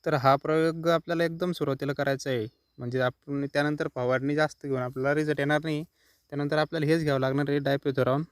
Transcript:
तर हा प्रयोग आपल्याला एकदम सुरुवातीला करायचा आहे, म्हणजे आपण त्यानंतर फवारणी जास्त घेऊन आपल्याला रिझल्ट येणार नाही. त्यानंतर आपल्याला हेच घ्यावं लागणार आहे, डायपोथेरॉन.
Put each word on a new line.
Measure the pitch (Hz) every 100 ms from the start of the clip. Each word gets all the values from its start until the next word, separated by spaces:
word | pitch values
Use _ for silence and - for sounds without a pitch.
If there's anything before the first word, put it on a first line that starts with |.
| 165
तर |
हा | 147 135 143
प्रयोग | 151 156 165 165 165
आपल्याला | 165 175 170
एकदम | 170 165 180
सुरुवातीला | 165 143 135 139
करायचा | 139 139 135 143
आहे, | 123 110 _ _ -
म्हणजे | 123 127
आपण | 127 - - 143 139
त्यानंतर | 143 147 147 -
फवारणी | 135 123 127 135
जास्त | 147 156 - 143
घेऊन | 131
आपल्याला | 123 131 135
रिझल्ट | 147 151 147
येणार | 143 151
नाही. | 151 151 165 _ _ _ _
त्यानंतर | 143 143 151
आपल्याला | 151 160 147
हेच | 165
घ्यावं | 147 135
लागणार | 131 139 143
आहे, | 143
डायपोथेरॉन. | 139 139 143 131 127 135 160